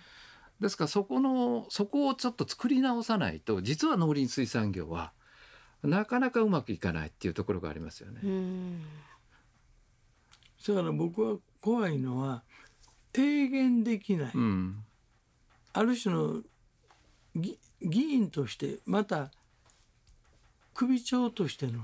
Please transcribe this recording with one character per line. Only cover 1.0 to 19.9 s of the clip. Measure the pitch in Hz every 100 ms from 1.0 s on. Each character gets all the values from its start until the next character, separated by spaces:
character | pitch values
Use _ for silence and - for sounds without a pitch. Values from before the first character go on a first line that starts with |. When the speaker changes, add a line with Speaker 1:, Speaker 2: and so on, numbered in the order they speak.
Speaker 1:
こ | 196 262
の、 | 269 254 240 240 -
そ | - 208
こ | 285 277
を | 262
ち | 247
ょ |
っ |
と | - -
作 | - 240
り | 262
直 | 262 233
さ | 220 220
な | 113
い | 78
と、 | - 101
実 | 98 156 311
は | 226
農 | 165
林 | 147 127
水 | - 120
産 | 123 107
業 | 92 78
は | 82 82 - - - - - - -
な | 147 185 214
か | 247
な | 254
か | 240
う | 214
ま | 170
く | 117
い | 95
か | 92
な | 80 78
い |
っ |
て | - 92
い |
う |
と | 80
こ | 98
ろ | 95
が | 82
あ |
り | 78
ま | 80
す | -
よ | 98
ね。 | 113
Speaker 2:
う | 196
ん。 | 190 185 185 180 175 156 151 147 - - - - - - - - - - - - - - - -
Speaker 3:
だ |
か | 202
ら | 165
僕 | 151 170 175
は | 220 208 - -
怖 | 208 233 196
い | 143
の | 131 127
は、 | 135 120 - - - - - - -
提 | - 277 294 269
言 | 269 262 240
で | 220 214
き | - 180
な | 131
い。 |
Speaker 1:
う | -
ん。 | 113 95 92 101 107 - - - - - - - -
Speaker 3:
あ | -
る | 226 240
種 | 202
の | 165 151 156 - - - - - - - - - 165
ぎ-、 | 175 - - -
議 | 170 185
員 | 311 269 185
と | 156 123
し | -
て、 | 139 - -
ま | 190 208
た | 165 135 - - - - - -